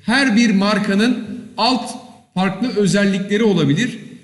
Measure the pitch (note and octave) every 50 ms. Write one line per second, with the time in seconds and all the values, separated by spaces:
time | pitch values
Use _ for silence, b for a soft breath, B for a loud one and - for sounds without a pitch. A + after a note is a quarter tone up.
0 | _ - A#3 C#4 C#4 C4 G#3 A3+ A#3 A3 F#3+ F#3+ G3 G#3 G#3+ G3 G#3 G3+ G3 G3
1 | A3 B3 B3+ - - - - - - - - - G#3+ A#3+ B3+ A#3 - - - -
2 | - - - - _ _ _ F3+ F#3 G3 F#3+ G3 A#3+ B3+ F#3 G3+ G#3 F3+ D#3+ G3+
3 | G3+ G3 F#3+ G3 G3 - G3+ G#3+ A#3 G#3+ F#3+ E3+ D3+ C#3 C#3+ E3+ A#3+ A#3+ - -
4 | - - - -